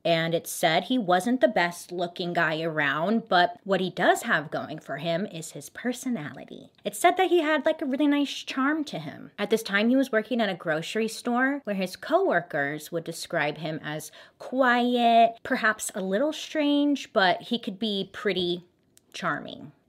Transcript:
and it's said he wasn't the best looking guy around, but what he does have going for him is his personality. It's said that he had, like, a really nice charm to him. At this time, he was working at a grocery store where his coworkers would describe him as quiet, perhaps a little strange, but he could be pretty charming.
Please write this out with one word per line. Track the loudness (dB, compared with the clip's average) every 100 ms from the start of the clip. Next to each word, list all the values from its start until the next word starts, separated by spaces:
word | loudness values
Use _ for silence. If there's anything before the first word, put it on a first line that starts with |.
| 0
and | 2 2
it's | -2 -2
said | 0 2 2 2
he | 0
wasn't | 2 2 2 2
the | 4
best | 4 0 -2 -10
looking | -6 -6 -4 -4
guy | 0 2 0
around, | -2 0 0 0 0 0 4
but | 4 4 2 -2
what | 0
he | 0
does | 2 2 2
have | 2 0 0
going | -6 -6 -10
for | -10 -8
him | -4 -2 -4
is | -8 -12
his | -14 -16
personality. | -8 -6 -6 -4 -6 -6 -12 -16 -18 -20 _ -8
It's | 2
said | 4 4
that | 4
he | 4
had, | 4 2 0
like, | 0
a | -2
really | 2 4
nice | 4 0
charm | -4 -6 -2 0 0 -4
to | -8
him. | -10 -14 -12 -6
At | -2
this | -2
time, | 0 2 4
he | 4
was | 2
working | 0 0 -2
at | -2
a |
grocery | -2 -2 -2 -2 -2 -4
store | -4 -4 0 0 -2 -4
where | -4
his | -4 -6
coworkers | 0 2 2 0 0 -2 -2 -4 -6
would | -8
describe | -6 -10 -6 -2 -2 -4
him | -6 -8
as | -8 -10 -10 -18 -20 -18
quiet, | -4 2 4 4 2 4 6 8 6 4
perhaps | -4 0 2 0 -4 -6
a |
little | -2 0 0
strange, | -2 -4 0 2 4 2 0 0
but | 2 4 2
he | -2 -4
could | -4 -4
be | -2 -2 -4
pretty | -4 -2 0 0 -2 -8 _ _ _ _
charming. | -6 -4 -4 -8 -14 -18 -20